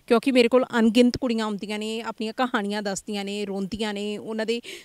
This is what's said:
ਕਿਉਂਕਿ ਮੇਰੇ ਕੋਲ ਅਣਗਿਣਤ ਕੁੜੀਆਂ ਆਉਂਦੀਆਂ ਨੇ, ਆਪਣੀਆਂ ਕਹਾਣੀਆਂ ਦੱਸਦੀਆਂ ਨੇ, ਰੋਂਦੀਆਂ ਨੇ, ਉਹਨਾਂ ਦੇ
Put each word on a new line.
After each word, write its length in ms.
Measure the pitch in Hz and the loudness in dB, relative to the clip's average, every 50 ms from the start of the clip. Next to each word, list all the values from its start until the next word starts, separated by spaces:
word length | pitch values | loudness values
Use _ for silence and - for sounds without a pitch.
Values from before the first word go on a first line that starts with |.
| _ | _
ਕਿਉਂਕਿ 260 | - 240 226 - 277 247 | 2 2 4 4 4 6
ਮੇਰੇ 160 | 254 233 233 | 6 6 6
ਕੋਲ 160 | - - - - - 233 | 6 4 2 2 2 4
ਅਣਗਿਣਤ 380 | 220 233 202 247 247 247 - | 4 6 6 6 6 6 4
ਕੁੜੀਆਂ 280 | - 269 247 226 220 220 | 0 -2 -2 -2 -2 -2
ਆਉਂਦੀਆਂ 340 | 214 208 185 214 196 208 208 | -4 -6 -6 -8 -8 -8 -6
ਨੇ, 220 | 214 220 220 226 | -6 -6 -6 -8
ਆਪਣੀਆਂ 320 | 220 226 220 - 220 220 - | -8 -10 -8 -6 -6 -6 -2
ਕਹਾਣੀਆਂ 500 | - 262 247 - 226 202 202 202 214 202 | -2 -2 -2 0 -2 -2 -2 -4 -4 -4
ਦੱਸਦੀਆਂ 420 | 202 190 - - - 208 202 196 | -4 -6 -6 -6 -8 -6 -6 -6
ਨੇ, 200 | 196 202 208 208 | -6 -6 -6 -6
ਰੋਂਦੀਆਂ 500 | 196 190 196 196 180 - 196 220 214 202 | -6 -4 -6 -6 -6 -6 -6 -4 -4 -4
ਨੇ, 240 | 202 208 208 208 208 | -4 -6 -6 -6 -8
ਉਹਨਾਂ 280 | 233 220 220 220 220 | -8 -8 -6 -4 -2
ਦੇ 140 | 214 233 240 - - - - | -2 -2 -4 -6 -10 -16 -16